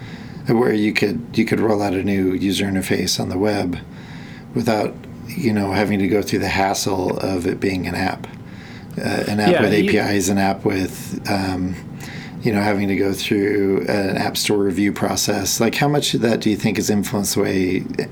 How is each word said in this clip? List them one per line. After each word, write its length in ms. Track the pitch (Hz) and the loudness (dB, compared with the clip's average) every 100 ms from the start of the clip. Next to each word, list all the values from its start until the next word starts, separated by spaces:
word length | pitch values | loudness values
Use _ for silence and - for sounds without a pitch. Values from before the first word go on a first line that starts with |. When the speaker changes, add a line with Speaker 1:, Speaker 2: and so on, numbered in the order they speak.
| - - - - - | -14 -14 -14 -10 0
Speaker 1:
where 260 | 117 127 | 2 4
you 180 | 107 107 | 2 2
could, 460 | - 101 117 - 113 | 2 0 -2 -4 0
you 80 | 113 | 2
could 140 | 98 | 2
roll 220 | 107 104 | 2 2
out 120 | 101 | 0
a 100 | 95 | 0
new 300 | 98 98 92 | 0 2 2
user 320 | 92 95 90 98 | 2 0 0 0
interface 540 | 95 - 101 92 - | -2 0 0 0 -2
on 100 | 98 | -2
the 80 | 92 | 0
web 400 | 107 101 90 85 - - - - - - - 127 | 0 0 -2 -4 -10 -16 -16 -16 -14 -16 -6 -2
without, 400 | 117 107 - - - - - | 0 0 0 -6 -14 -16 -10
you 260 | - 113 | -2 0
know, 180 | 104 95 | 2 0
having 280 | 95 98 101 | 0 2 2
to 80 | 95 | 2
go 140 | 104 | 2
through 180 | 92 101 | 2 0
the 100 | 95 | 0
hassle 680 | 98 98 101 110 95 92 - | 2 2 2 0 0 0 0
of 260 | 95 92 92 | -2 0 -2
it 120 | - | 0
being 280 | 98 92 87 | -2 -2 -4
an 80 | 90 | -2
app, 320 | - - - - - - - - - - | -2 -4 -8 -14 -16 -16 -16 -16 -12 -6
uh, 260 | - 101 - | -4 -2 -2
an 120 | 104 | 2
app 120 | 104 | 4
Speaker 2:
Yeah, 100 | 165 | 6
Speaker 1:
with 120 | 104 | 6
Speaker 2:
you 160 | 104 98 | 4 4
Speaker 1:
A 20 | |
P 60 | 101 | 2
Is, 320 | - 101 92 | 2 2 2
an 80 | 98 | 2
app 280 | 98 98 107 | 2 2 0
with, 540 | 95 90 - - 98 - | 0 -2 -6 -8 -8 -4
um, 440 | 98 95 92 90 90 - - - - - - | -2 -2 -2 -4 -4 -10 -12 -12 -12 -12 -4
you 100 | 123 | 0
know, 100 | 101 | 2
having 280 | 104 101 101 | 0 0 0
to 60 | 95 | 2
go 180 | 98 | 0
through 720 | 95 - 104 101 101 98 98 - | 0 0 2 4 2 2 2 2
an 300 | 104 95 113 | 0 0 0
app 180 | 101 - | -2 -2
store 220 | - 104 | 0 2
review 340 | 101 87 101 | 2 2 2
process? 680 | - 101 92 - 104 92 - | 2 0 0 0 0 0 2
Like, 140 | 113 - | 2 2
how 120 | 143 | 2
much 260 | 147 - | 2 2
of 80 | 135 | 2
that 200 | 117 110 | 2 2
do 80 | 110 | 2
you 80 | 98 | 2
think 180 | 113 101 | 2 0
has 140 | 98 | 2
influenced 460 | 104 92 104 95 107 | 2 2 -2 0 0
the 60 | |
way 380 | 101 98 90 92 - - - | 2 2 2 0 -2 -4 -6